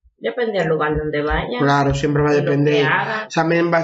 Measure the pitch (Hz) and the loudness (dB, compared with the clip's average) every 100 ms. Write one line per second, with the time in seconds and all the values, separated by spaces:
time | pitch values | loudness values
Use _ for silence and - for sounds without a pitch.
0 | _ _ - - 226 196 160 156 151 151 | _ _ -8 -4 -4 -2 0 0 0 -2
1 | 151 147 147 160 - - 143 143 139 139 | -2 -2 -2 -2 -4 -2 0 2 2 0
2 | 151 147 147 147 143 143 147 147 147 180 | 0 2 2 2 2 2 2 2 2 0
3 | 202 - - 165 160 170 170 165 | -2 -6 -4 -2 0 2 2 0